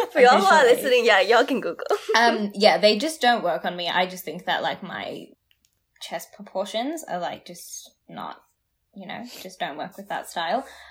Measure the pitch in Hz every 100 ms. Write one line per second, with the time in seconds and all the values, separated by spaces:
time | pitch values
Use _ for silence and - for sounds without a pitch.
0 | - 311 247 311 381 320 254 247 277 247
1 | 233 196 190 247 277 247 170 - - 403
2 | - 226 233 220 202 196 202 170 208 208
3 | 311 - 247 226 175 165 185 175 170 175
4 | 185 185 - 165 - 165 160 185 180 107
5 | 101 - - _ _ _ _ _ _ _
6 | - 170 - - 202 190 202 220 262 320
7 | - 180 165 - - 175 - - - _
8 | _ - 80 - _ _ _ _ _ 202
9 | 185 - 247 - 190 - 165 151 180 -
10 | 202 170 - 180 165 226 262 - -